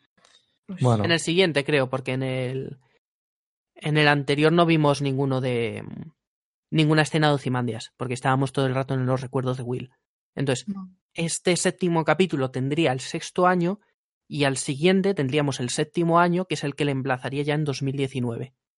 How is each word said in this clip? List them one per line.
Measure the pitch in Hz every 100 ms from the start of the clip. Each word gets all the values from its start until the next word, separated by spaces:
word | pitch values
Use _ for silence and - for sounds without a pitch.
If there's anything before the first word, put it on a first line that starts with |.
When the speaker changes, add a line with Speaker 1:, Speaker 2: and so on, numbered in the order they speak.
| _ _ _ _ _ _ -
Speaker 1:
Pues | 185
Speaker 2:
Bueno. | 127 113
Speaker 3:
En | 104
el | 165
siguiente, | - 170 185 143
creo, | 139 147 127
porque | 131 131
en | 131
el, | 131 131 127 131 139 139 _ _ _ _ _ _ _ _ _
en | - 151 151
el | 147
anterior | 147 139 143 156
no | 175 165
vimos | 160 147 135
ninguno | 139 131 135 131
de, | 131 120 113 104 101 - 160 - _ _ _ _ _
ninguna | 151 151 156
escena | 151 160 151
de |
Ozymandias, | 139 131 123 120 110 - -
porque | 127
estábamos | 127 135 131 135
todo | - 135
el |
rato | 127 135
en | 135 127
los | 131
recuerdos | 127 135 127 127
de |
Will. | 120 127 - _ _ _ _
Entonces, | - 139 123 -
Speaker 1:
No. | 196 190 _ _
Speaker 3:
este | - 170 - - 170
séptimo | 185 175 180 165
capítulo | 156 156 185 139 131
tendría | 131 135 147 151
el | 127
sexto | - 165 - - 180
año | 180 170 202 _ _ _ _ -
y | 147
al | 139 131
siguiente | - 135 175 190 190
tendríamos | 190 131 147 143 135
el | 123
séptimo | - 151 - 170 165
año, | 175 175 180
que |
es | 151
el | 143
que | 139 147
le |
emplazaría | 135 135 127 127 139
ya | 147
en | 151
dos | 147 131
mil | 139 139
diecinueve. | 135 131 123 117 123 _ _